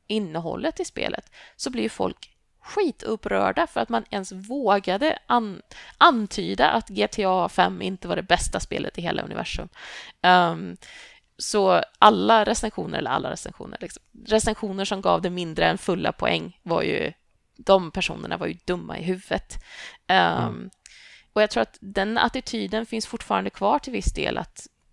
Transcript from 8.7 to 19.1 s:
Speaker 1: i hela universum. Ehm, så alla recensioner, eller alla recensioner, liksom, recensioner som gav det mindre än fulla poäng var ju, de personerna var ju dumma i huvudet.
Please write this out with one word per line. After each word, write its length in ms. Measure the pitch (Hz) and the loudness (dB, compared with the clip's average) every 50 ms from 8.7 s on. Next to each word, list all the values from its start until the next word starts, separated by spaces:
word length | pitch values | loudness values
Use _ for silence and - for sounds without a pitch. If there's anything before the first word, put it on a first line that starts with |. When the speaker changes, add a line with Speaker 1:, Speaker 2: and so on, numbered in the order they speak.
| - - - - - - | -4 -4 -4 -4 -6 -6
Speaker 1:
i 40 | |
hela 220 | 165 165 - - - | -4 -4 -4 -4 -4
universum. 460 | - - - - - - - - 175 - - - - - - - - - _ | -6 -8 -8 -8 -6 -8 -8 -8 -10 -14 -18 -18 -16 -16 -16 -16 -18 -10 _
Ehm, 560 | - 180 180 180 175 170 165 160 190 175 180 - - - - - - - - - _ _ _ - | 4 6 6 6 6 4 0 -4 -6 -10 -12 -14 -16 -20 -20 -20 -20 -20 -20 -20 _ _ _ -10
så 460 | - - - 208 196 190 180 165 - - _ _ | -8 -2 0 2 4 4 4 4 2 0 _ _
alla 460 | - 180 196 185 190 214 226 220 208 | 8 8 8 8 6 6 6 6 6
recensioner, 520 | 214 220 - - 214 - - - 190 156 - | 4 0 0 -2 -4 -6 -6 -6 -4 -4 -4
eller 140 | - 117 | -2 0
alla 200 | 131 - - - | -2 -2 -2 -2
recensioner, 460 | - - - - - - - - - - | -6 -6 -8 -12 -12 -12 -14 -14 -12 -12
liksom, 220 | - - - - - _ _ - - | -12 -12 -14 -16 -20 _ _ -20 -2
recensioner 600 | - 214 220 - 226 220 - - 202 190 196 196 | 2 2 2 4 2 0 -2 -4 -6 -4 -4 -2
som 160 | - 208 190 | -2 -4 0
gav 200 | 196 180 175 165 | 4 4 4 4
det 80 | 180 196 | 2 0
mindre 360 | 180 180 175 165 156 156 165 | -2 -4 -4 -4 -2 2 2
än 120 | 165 180 196 | 2 2 0
fulla 340 | - - 170 190 - - | 0 -2 -2 0 0 -2
poäng 480 | - - - - 175 160 165 175 - _ _ | -2 0 0 0 0 0 -2 -6 -12 _ _
var 180 | 170 165 - | -2 -2 0
ju, 320 | - 170 170 - - 160 170 - _ _ _ _ _ _ _ - | 0 0 -2 -2 -2 -4 -6 -10 _ _ _ _ _ _ _ -8
de 340 | - - 196 190 175 160 | 4 4 4 4 4 0
personerna 460 | - 190 180 - 156 - - - 175 180 | -4 -4 -4 -4 -4 -6 -6 -8 -6 -6
var 100 | 175 175 | -4 -6
ju 100 | 180 175 _ | -6 -8 _
dumma 320 | - 180 175 170 165 165 175 | -6 -6 -4 -6 -8 -10 -8
i 40 | 165 | -4
huvudet. 600 | 180 | -4